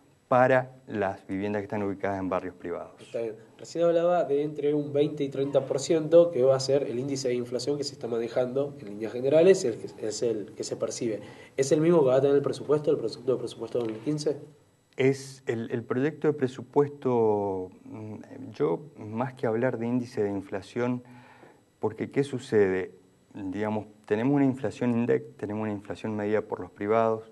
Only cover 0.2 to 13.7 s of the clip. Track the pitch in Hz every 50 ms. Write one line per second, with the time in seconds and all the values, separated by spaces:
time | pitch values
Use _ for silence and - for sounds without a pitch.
0.2 | _ - 131 123 127 127 131 127 127 127 - - _ - 113 104 98 95 98 -
1.2 | - - 95 95 101 104 104 104 101 - 110 104 101 98 98 98 - 98 98 95
2.2 | 95 90 92 90 90 90 - - - 87 85 80 80 82 - - 117 - - 117
3.2 | 117 113 104 - - - - - - - - 165 170 170 165 170 170 175 175 175
4.2 | - 139 143 143 151 151 147 147 139 147 151 147 143 131 131 143 147 156 - -
5.2 | 143 139 - 135 139 143 143 135 131 - 135 143 147 - 170 160 156 156 165 170
6.2 | 170 170 - 123 127 135 135 131 - - 135 143 139 - 117 123 135 143 139 135
7.2 | 131 123 123 123 120 120 123 120 - 143 147 147 143 - - - - 113 120 113
8.2 | 117 117 - 127 127 123 123 139 143 - - - - 101 104 104 113 110 120 123
9.2 | 131 135 147 160 170 190 180 - - 120 107 - - - - - 117 107 101 -
10.2 | 123 117 110 107 95 - - - 110 - 127 113 113 110 - - 127 113 104 98
11.2 | - - - - - - - - 139 139 165 151 156 170 175 165 139 127 127 135
12.2 | 135 143 143 139 139 135 117 120 110 123 151 151 147 170 143 123 113 107 - -
13.2 | - 135 123 - 123 110 - 113 113 110